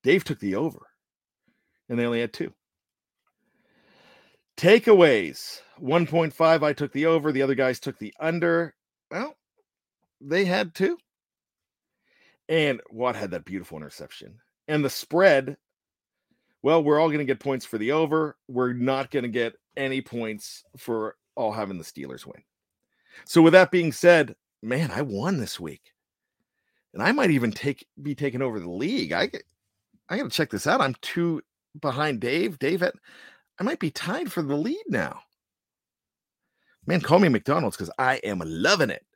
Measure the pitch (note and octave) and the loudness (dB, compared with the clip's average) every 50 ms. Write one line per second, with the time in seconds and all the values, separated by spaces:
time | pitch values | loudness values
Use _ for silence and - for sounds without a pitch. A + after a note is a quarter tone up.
0 | - B2+ E3+ G3 - - D#3 _ - G2+ F#2 G#2 D3+ - - - - _ _ _ | 4 4 2 2 2 -4 -10 _ -6 -4 -4 -4 -4 -6 -8 -12 -20 _ _ _
1 | _ _ _ _ _ _ _ _ _ _ _ _ _ _ _ _ _ - A#2+ A#2+ | _ _ _ _ _ _ _ _ _ _ _ _ _ _ _ _ _ -6 -4 -2
2 | A#2+ A#2+ A#2+ A#2 A#2+ A2+ - - - - _ _ _ _ _ _ _ _ _ _ | -2 -2 -2 -4 -4 -6 -8 -10 -10 -10 _ _ _ _ _ _ _ _ _ _
3 | _ _ _ _ _ _ _ _ _ _ _ _ _ _ _ _ _ _ _ _ | _ _ _ _ _ _ _ _ _ _ _ _ _ _ _ _ _ _ _ _
4 | _ _ - _ _ _ _ _ _ _ _ - - F3 A3 A#3+ - A#3 G#3+ F#3 | _ _ -20 _ _ _ _ _ _ _ _ 2 6 6 6 8 8 8 8 8
5 | F3 D3+ B2+ G#2+ F2+ D2+ C2+ - - - - - - _ _ - E3+ B2+ D3+ F3 | 10 8 6 4 2 -2 -8 -12 -14 -16 -16 -18 -20 _ _ -10 -4 0 2 2
6 | E3+ C#3 D3+ E3+ E3 D#3+ - - E3 D#3+ E3 D#3+ D3+ D3+ C#3+ - D3 C3+ - C#3 | 2 2 0 0 0 0 0 2 4 4 4 4 2 0 -2 -2 -6 -6 -4 0
7 | D3+ E3 E3 D#3+ C#3+ D#3 C#3 C3 C3+ C3+ C3+ A#2 C3+ C3 B2 - - C#3 - _ | 2 2 2 2 0 0 0 0 0 0 0 0 0 0 -2 -4 -8 -10 -10 _
8 | G#2+ G#2 - - D3+ D#3+ E3+ E3+ E3+ E3+ E3 E3+ E3+ D3+ _ _ _ _ _ _ | -14 -14 -10 -6 -4 -4 -2 0 0 0 0 0 -2 -4 _ _ _ _ _ _
9 | _ _ D3 F3+ B3 D#4 - _ _ _ _ _ _ _ _ _ _ _ _ _ | _ _ -10 -10 -10 -10 -12 _ _ _ _ _ _ _ _ _ _ _ _ _
10 | _ _ _ _ C#3 C#3 D#3+ F#3 G3+ F3+ F3+ G#3 G#3+ E3+ _ - F#3+ B3+ F4 - | _ _ _ _ -8 -2 -2 0 0 0 0 -2 -4 -6 _ -4 -2 -2 -2 -6
11 | _ _ _ _ _ _ _ _ _ _ _ _ _ _ _ _ _ _ _ _ | _ _ _ _ _ _ _ _ _ _ _ _ _ _ _ _ _ _ _ _
12 | _ _ _ _ _ _ _ _ _ - D#3+ E3 D3+ C#3+ C3 A2+ - - A2 A2 | _ _ _ _ _ _ _ _ _ -2 0 2 2 0 -2 -4 -8 -18 -8 -4
13 | B2 B2 A#2 G2 G#2 F#2 F2 E2+ D#2 - F#2+ F#2+ E2+ - E2+ D2+ D2+ C#2+ - - | -4 -4 -4 -4 -8 -8 -8 -10 -10 -8 -10 -10 -10 -10 -14 -14 -14 -16 -16 -18
14 | C#2+ B1+ - - - - G#2 _ _ _ _ _ _ - D3+ D3+ C#3+ C3 - - | -18 -18 -18 -20 -20 -20 -20 _ _ _ _ _ _ -4 -2 -2 -2 -2 -4 -6
15 | - _ D3+ E3+ F#3+ F#3+ D3+ C3+ C3 C3+ C#3+ _ _ _ _ _ _ _ _ _ | -10 _ 2 6 6 6 6 6 2 -2 -12 _ _ _ _ _ _ _ _ _
16 | _ _ _ _ _ _ _ _ _ _ _ _ - C3+ D#3+ E3 D3+ D3 D3 D3+ | _ _ _ _ _ _ _ _ _ _ _ _ 2 4 4 4 4 4 4 4
17 | D#3+ D#3+ D3 D3+ D3 C3 C3+ G#2+ - C#3 C3+ B2+ - - - G#2+ G#2+ A#2+ D3 D#3 | 4 2 2 -2 -2 -2 -4 -2 -2 -4 -4 -4 -6 -8 -6 -4 -2 0 0 0
18 | D#3+ C#3+ D#3 D#3+ D#3 D3+ - _ _ - B2 B2 B2+ B2 B2 B2 B2 C3 C3+ C3+ | 0 0 0 -2 -2 -4 -8 _ _ -8 -4 -2 -2 -2 -2 -2 -2 -2 -2 -2
19 | C3+ - - C#3 A#2+ B2 G#2+ A#2+ A#2 A2+ - _ _ _ _ C#3+ C#3 C3+ C3 C3+ | -4 -4 -4 -4 -4 -4 -4 -4 -4 -4 -6 _ _ _ _ -6 -6 -4 -4 -6
20 | C3 - A#2 A#2+ A2+ A2 A2 G#2 - - - - _ _ _ C3 - - A2+ A2 | -8 -8 -10 -8 -8 -8 -8 -10 -14 -18 -20 -20 _ _ _ -16 -8 -6 -6 -4
21 | G#2+ G#2+ - _ _ _ _ - A#2+ G#2+ G#2+ A2+ G#2 G2 G2 F2 D#2+ - _ D2 | -6 -8 -10 _ _ _ _ -6 -6 -4 -4 -6 -8 -8 -8 -12 -14 -16 _ -14
22 | C2+ C2+ B1+ B1 - - - - _ _ _ _ _ _ _ _ _ _ _ _ | -14 -14 -14 -16 -16 -20 -20 -20 _ _ _ _ _ _ _ _ _ _ _ _
23 | _ _ - - - - - E3+ D#3+ E3 D#3+ F#3 F3+ F3 - F3+ E3+ D#3+ - - | _ _ -20 -20 -16 2 6 8 8 10 10 8 8 8 4 0 0 0 -2 4
24 | - F3 F3 D#3+ C#3 - - _ _ _ _ _ - A2 B2 C#3+ E3 B2 F2+ A2 | 6 6 6 6 4 0 -6 _ _ _ _ _ -8 -4 -2 -2 -2 -2 -4 -6
25 | D3+ C3 G2+ G2 B2 F3+ G3 C#3+ G#2+ - - - F2 D#2 C2+ - _ _ _ _ | -6 -4 -4 -4 -2 -2 -2 -2 -4 -6 -8 -10 -10 -12 -12 -14 _ _ _ _
26 | _ _ _ _ _ _ _ _ _ _ _ _ _ _ _ _ _ _ - F#2 | _ _ _ _ _ _ _ _ _ _ _ _ _ _ _ _ _ _ -8 -2
27 | A2+ F#3 C4 D4 C4 F#3 D3+ B2+ A#2+ A2+ G#2 - - C#3+ C#3 - - _ _ - | 0 0 2 2 2 2 4 2 2 0 -2 -4 -6 -6 -6 -6 -14 _ _ -12
28 | C#3 D3 C#3 - D3+ C#3 A#2 B2 C3+ B2+ A2 G#2 E2+ F2 F2 F#2+ C3 F3+ B3+ C4 | -10 -10 -8 -6 -6 -6 -4 -4 -4 -4 -4 -6 -8 -8 -8 -6 -6 -4 -4 -4
29 | G#2 D2 E2 F2+ - - - - - _ _ _ _ _ _ _ _ _ _ _ | -4 -4 -2 -2 -2 -4 -6 -14 -18 _ _ _ _ _ _ _ _ _ _ _
30 | _ _ F3 A#3 C#4 - - - D#3 - - G2 - D3 G3+ C4+ D3+ C3+ B2 _ | _ _ -8 -8 -6 -6 -4 -4 -4 -4 -4 -6 -2 -2 0 0 0 -2 -4 _
31 | - - - E3+ E3+ E3+ E3 - _ _ _ _ _ _ _ D3+ - C#3+ A#2+ C3+ | -12 -8 -4 -4 -2 -2 -4 -6 _ _ _ _ _ _ _ -8 -6 -6 -4 -2
32 | D3+ D3+ C3+ A2 B2 A#2+ C#3 E3 G3 A3+ E3 - C3 C#3+ F3+ F3+ F3+ - - _ | -4 -4 -4 -4 -4 -4 -2 -2 -2 -4 -4 -4 -4 -2 -2 -2 -2 -4 -4 _
33 | _ - - - - - _ _ _ _ _ - F3 B3 E4 - - D3+ - - | _ -20 -20 -20 -20 -20 _ _ _ _ _ -8 -6 -6 -6 -4 -6 -6 -6 -6
34 | - E3 G#3 D#4+ F4+ G#3+ - F3+ D3+ C3+ C#3+ D3 D#3+ A#3 D#4+ G#4 A4 F#4 F#3+ A2 | -8 -6 -6 -6 -6 -6 -6 -6 -4 -2 -2 -2 -2 -4 -6 -8 -6 -6 -4 -4
35 | E2 C2 - - - _ _ _ _ _ _ _ _ _ _ _ _ _ _ _ | -4 -6 -8 -14 -20 _ _ _ _ _ _ _ _ _ _ _ _ _ _ _
36 | _ _ _ _ _ _ _ _ _ _ _ _ _ _ _ _ _ - E3+ F3+ | _ _ _ _ _ _ _ _ _ _ _ _ _ _ _ _ _ -2 -2 -2
37 | - - D#3 F#3 G3+ E3 B2 G2+ _ - C#3+ F3 D3 G#2 - - F#2+ E2 - - | 4 4 4 6 6 4 2 0 _ 0 0 0 0 -4 -6 -6 -12 -10 -4 -2
38 | C3 B2+ C3+ - - G#2 G2+ F2+ E2 D#2+ D#2+ E2 G#2 D#3+ G3+ F#3 D3 A2 F2 - | 0 0 0 -2 -4 -6 -6 -6 -6 -8 -6 0 2 2 4 2 2 -2 -2 -10
39 | _ _ _ | _ _ _